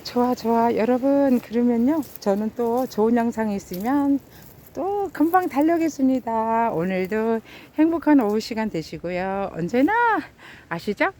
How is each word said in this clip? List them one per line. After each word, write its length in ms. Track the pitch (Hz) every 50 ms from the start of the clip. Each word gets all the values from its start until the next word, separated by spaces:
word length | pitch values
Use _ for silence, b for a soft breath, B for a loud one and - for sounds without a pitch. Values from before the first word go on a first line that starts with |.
| -
좋아, 320 | - - 240 247 247 247
좋아. 400 | 240 - 226 233 233 226 233 233
여러분, 640 | - 208 220 247 254 240 277 277 277 277 277 254 240
그러면요, 640 | - - 214 233 240 240 240 226 233 254 311 330 262 - - -
저는 320 | - 208 196 202 214 220 - -
또 280 | 240 226 233 247 262 247
좋은 280 | - - 208 226 240
영상이 400 | 240 226 233 226 226 220 214 202
있으면 640 | 196 190 - 185 180 196 233 269 285 277 285 277 269 - B B B B B B - - - -
또 360 | - 277 381 403 415 403 359 -
금방 340 | - 294 330 339 370 370 330
달려오겠습니다. 1200 | - 254 294 320 339 339 320 330 - - 269 262 262 262 220 233 226 226 220 226 226 226 233 233
오늘도 680 | - 156 170 185 185 185 185 180 208 220 220 226 226 226 220 B B B B B B
행복한 440 | - 311 330 330 330 285 302 302 277
오후 220 | 240 208 208 220
시간 280 | 220 - 233 214 220 214
되시고요. 840 | - 170 156 - - 156 - 170 180 175 185 190 190 196 196 190 -
언제나 400 | - 165 175 208 247 269 330 415 466 480 466 440 370 - - - B B B B B B B
아시죠? 460 | 165 170 - - 208 - 294 370 392 -